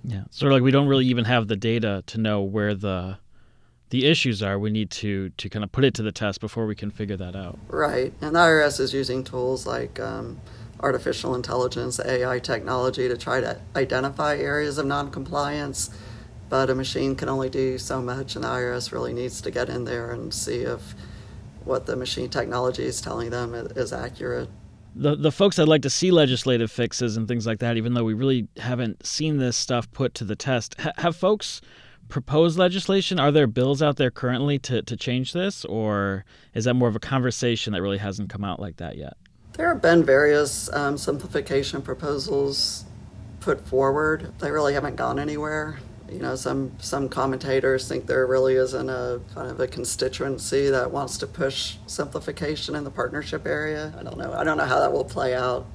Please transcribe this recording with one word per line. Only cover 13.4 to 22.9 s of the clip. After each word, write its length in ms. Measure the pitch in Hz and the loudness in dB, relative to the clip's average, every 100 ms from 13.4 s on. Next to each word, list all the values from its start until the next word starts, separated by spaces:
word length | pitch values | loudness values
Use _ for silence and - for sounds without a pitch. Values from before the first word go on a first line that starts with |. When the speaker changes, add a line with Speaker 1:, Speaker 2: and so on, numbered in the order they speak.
Speaker 2:
to 180 | 113 113 - | 0 -6 -6
identify 600 | 139 131 127 139 135 151 147 | -2 0 0 -2 0 0 0
areas 400 | 143 147 151 143 | 0 0 -2 -2
of 80 | |
noncompliance, 1040 | 139 143 143 143 131 147 143 147 139 135 - - - - - - - | -2 -2 -4 -8 -4 -2 -2 -4 -4 -4 -6 -8 -16 -16 -16 -18 0
but 220 | 131 131 | 2 4
a 60 | |
machine 420 | 131 131 131 135 131 | 2 0 -2 -2 -2
can 100 | 135 | -2
only 220 | 135 131 | -2 -2
do 280 | 135 131 127 | 0 0 -2
so 240 | - 131 | -4 -4
much, 340 | 123 131 131 | -2 -4 -6
and 100 | 120 | -6
the 20 | 123 | -4
I 160 | 123 | -2
R 100 | 123 | -2
S 200 | 123 120 | -2 -4
really 180 | 120 123 | -4 -4
needs 300 | 120 123 - | -4 -6 -6
to 100 | - | -4
get 160 | 120 120 | -2 -2
in 160 | 123 | -4
there 300 | 120 120 117 | -4 -4 -4
and 200 | 117 113 | -8 -6
see 260 | - - 120 | -6 -4 -2
if 360 | 120 120 - - - - - - - - | -2 -6 -10 -14 -14 -16 -16 -16 -16 -12
what 200 | - 131 | -2 -2
the 120 | - 127 | -2 -4
machine 320 | 127 - 127 | -4 -4 -2
technology 560 | 135 120 123 127 127 | -2 -2 0 0 0
is 160 | 127 | -4